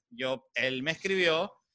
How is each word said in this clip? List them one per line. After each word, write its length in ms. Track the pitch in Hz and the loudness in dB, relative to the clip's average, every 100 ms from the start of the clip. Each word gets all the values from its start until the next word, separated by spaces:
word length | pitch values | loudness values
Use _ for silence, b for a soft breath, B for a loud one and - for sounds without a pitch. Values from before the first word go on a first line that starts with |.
| _ | _
Yo, 400 | 120 131 131 _ | -6 -4 -4 _
él 280 | 120 131 131 | -2 -2 0
me 100 | 147 | -4
escribió 600 | 160 190 190 170 156 196 - _ | -4 -2 2 4 2 -2 -8 _